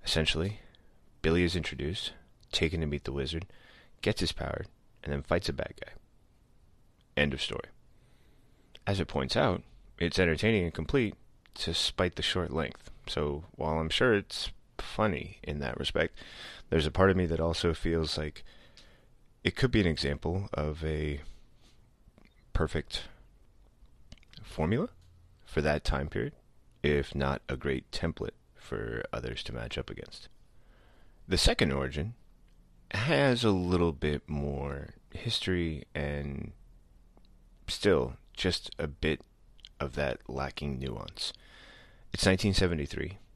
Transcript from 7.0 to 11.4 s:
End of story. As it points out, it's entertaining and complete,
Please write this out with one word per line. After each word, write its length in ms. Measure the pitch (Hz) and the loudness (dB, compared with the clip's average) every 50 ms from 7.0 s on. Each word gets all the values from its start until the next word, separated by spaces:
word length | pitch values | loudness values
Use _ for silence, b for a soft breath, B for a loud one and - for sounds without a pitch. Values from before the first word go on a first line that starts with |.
| _ _ _ | _ _ _
End 160 | - 71 73 65 | 0 2 2 0
of 80 | 65 | -2
story. 280 | - - - - - - - - - - - b b b b b b b b b b b b b b b b b - | -4 -4 -4 -6 -8 -10 -14 -20 -20 -20 -20 b b b b b b b b b b b b b b b b b -2
As 120 | - 98 95 | -2 0 0
it 80 | 85 | 0
points 300 | - - 69 67 65 - | 0 0 -2 0 2 2
out, 260 | 120 147 127 90 - - - - - - - - - | 2 4 4 2 0 -4 -12 -20 -20 -20 -20 -6 -2
it's 200 | 82 85 - - | -2 0 4 4
entertaining 460 | 92 85 80 - - 107 113 104 87 | 4 4 4 4 2 4 4 4 2
and 100 | 82 - | 0 -2
complete, 400 | - 80 - - 139 120 104 - - - - - - | -4 -4 0 0 0 0 0 -4 -8 -18 -20 -20 -20